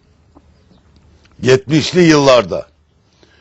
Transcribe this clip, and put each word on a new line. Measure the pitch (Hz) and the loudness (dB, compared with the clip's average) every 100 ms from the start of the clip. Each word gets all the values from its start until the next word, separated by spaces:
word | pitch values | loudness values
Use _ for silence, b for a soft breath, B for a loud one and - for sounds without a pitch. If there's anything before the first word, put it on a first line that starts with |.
| _ _ _ _ _ _ _ _ _ _ _ _ _ - | _ _ _ _ _ _ _ _ _ _ _ _ _ -8
Yetmişli | 120 131 - 156 - 175 | -2 -2 0 -4 -2 0
yıllarda. | 170 151 139 123 95 85 - _ _ _ _ b b b | 2 2 2 2 0 -8 -14 _ _ _ _ b b b